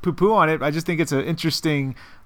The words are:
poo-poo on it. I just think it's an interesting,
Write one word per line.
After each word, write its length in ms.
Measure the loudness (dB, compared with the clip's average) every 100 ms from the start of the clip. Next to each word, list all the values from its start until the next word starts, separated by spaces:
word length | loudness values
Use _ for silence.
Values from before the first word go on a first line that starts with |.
poo-poo 320 | -4 0 2
on 160 | 4 4
it. 120 | 2
I 80 | 0
just 140 | -2
think 160 | -2 -2
it's 120 | 0
an 100 | 0
interesting, 720 | -2 -2 -2 -2 -2 -2 -2 -8 -16 -14